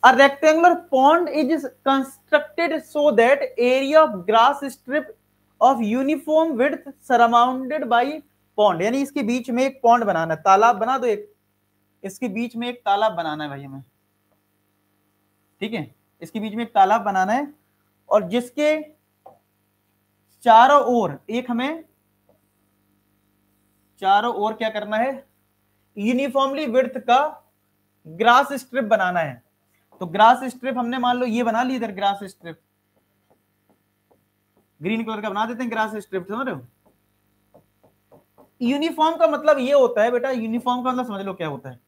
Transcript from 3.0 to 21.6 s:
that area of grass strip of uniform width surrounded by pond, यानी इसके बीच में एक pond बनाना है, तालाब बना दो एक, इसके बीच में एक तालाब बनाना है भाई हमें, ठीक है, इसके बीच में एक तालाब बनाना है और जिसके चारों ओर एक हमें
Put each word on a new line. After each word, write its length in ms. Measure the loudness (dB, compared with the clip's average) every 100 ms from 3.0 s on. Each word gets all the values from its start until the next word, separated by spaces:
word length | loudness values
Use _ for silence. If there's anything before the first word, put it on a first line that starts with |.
| 2
that 320 | 4 4 4 0 -2
area 420 | 0 0 4 4
of 160 | 4 0 0
grass 380 | 4 4 2 -8
strip 360 | -14 -6 -6 -6 -18 _ _ _ _
of 220 | 2 2
uniform 720 | -2 -2 -2 -4 0 0 0 0
width 320 | -2 -2 -12 -20
surrounded 840 | -2 2 4 4 2 -2 -6 -8 -2
by 140 | 0 0 -6 -14 _ _ 0
pond, 240 | 0 2
यानी 200 | -2 -2
इसके 200 | -4 -6
बीच 280 | -4 -4 -4
में 120 | -2
एक 160 | -2 0
pond 220 | 2 2
बनाना 300 | 2 -2 -2
है, 60 | -2
तालाब 340 | 4 4 4 2
बना 200 | -2 -2
दो 80 | -2
एक, 240 | -4 -8 _ _ _ _ _ _ _
इसके 260 | -16 -10 -8
बीच 260 | -6 -8 -8
में 120 | -10
एक 120 | -8
तालाब 280 | -4 0 0
बनाना 320 | -2 -8 -8
है 60 | -10
भाई 120 | -12
हमें, 200 | -16 -18 -20 _ _ _ _ _ _ _ _ _ _ _ _ _ _ _ _ _
ठीक 120 | -8
है, 220 | -8 -10 _ _ _
इसके 180 | -14 -10
बीच 140 | -8
में 100 | -8
एक 100 | -4
तालाब 280 | 2 4 2
बनाना 300 | 0 -2 0
है 200 | -2 -4 -12 _ _ _ _ _
और 200 | 0 0
जिसके 480 | -4 -6 -2 0 0 -6 _ _ _ -20 _ _ _ _ _ _ _ _ _ _ _
चारों 360 | 6 8 8 6 4
ओर 260 | 0 0 -6 -8
एक 200 | -8 -4
हमें 340 | -4